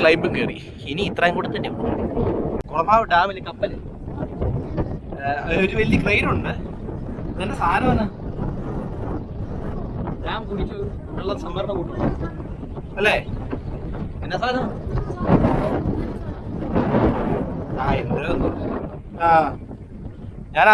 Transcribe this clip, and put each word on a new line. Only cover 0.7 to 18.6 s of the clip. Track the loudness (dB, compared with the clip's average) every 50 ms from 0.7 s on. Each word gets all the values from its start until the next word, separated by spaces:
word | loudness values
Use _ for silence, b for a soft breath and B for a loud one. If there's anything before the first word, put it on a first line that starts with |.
| -14 -12 -8 -6
ഇനി | -2 -2 -2 -2
ഇത്രയും | 0 2 4 4 4
കൂടെ | 2 0 -2 -2
തന്നെ | -2 -4 -4 -4
ഉള്ളൂ. | -2 -2 -2 -2 -2 -2 -2 -2 0 0 0 0 0 -2 -2 -4 -4 -6 -4
കുളമാവ് | 0 0 4 6 6 6 6 6 4
ഡാമിൽ | 4 4 4 0 -4 -8 -10
കപ്പൽ, | -8 -4 -4 -4 -4 -4 -10 -10 -10 -10 -10 -8 -6 -6 -6 -6 -4 -2 -2 0 0 -2 -2 -2 -2 -2 -2 -2 -4 -8 -8 -8 -8 -4
ആ, | -2 -2 -2 0 0 0 2 4 2
ഒരു | 2 4 2
വലിയ | 2 4 4 4 4
ക്രെയിനുണ്ട്. | 4 2 2 2 2 0 0 0 -2 -4 -4 -6 -8 -8 -8 -8 -8 -8 -8 -8 -8 -8 -6 -6 -6
ഇതെന്താ | -4 -4 -4 -4 -2 0 0
സാധനമാണ്? | 2 2 2 4 4 4 4 2 0 -4 -6 -8 -8 -6 -4 -4 -4 -4 -4 -6 -6 -4 -4 -4 -6 -6 -4 -4 -4 -4 -4 -6 -6 -6 -6 -6 -6 -6 -6 -4 -4 -4 -4 -4 -4 -4 -4 -4 -4 -4 -4 -4
ഡാം | -4 -4 -4 -4 -4
കുടിച്ച് | -4 -2 -2 -4 -4 -4 -4 -4 -6 -6 -8 -8 -6
വെള്ളം | -4 -2 -2 -4 -4 -4
സംഭരണ | -6 -4 -4 -4 -2 -2 -2
കൂട്ടും | -2 -4 -2 0 0 0 0 0 -4 -6 -6 -6 -8 -8 -8 -8 -8 -8 -8 -8 -8 -8 -2 2
അല്ലേ? | 4 4 4 4 2 -2 -4 -4 -4 -4 -4 -6 -4 -4 -6 -6 -4 -6 -4 -4 -6 -6 -6 -6 -6
എന്നാ | -4 -4 -2 0
സാധനം? | 0 0 0 -2 -2 -4 -6 -6 -2 -2 -2 -2 -2 -4 -2 2 6 6 6 6 6 4 2 2 0 0 0 0 0 0 0 -2 -2 -4 -6 -6 -8 -8 -8 -8 -8 -6 -6 -4 0 0 2 2 4 4 4 4 4 4 2 0 0 0 0 0 -2 -4 -6 -4 -4 -2 -2
ആ, | 0 2 2 2 2
എന്തോ | 0 0 0 2 2 2
ഒന്ന്. | 2 2 2 0 0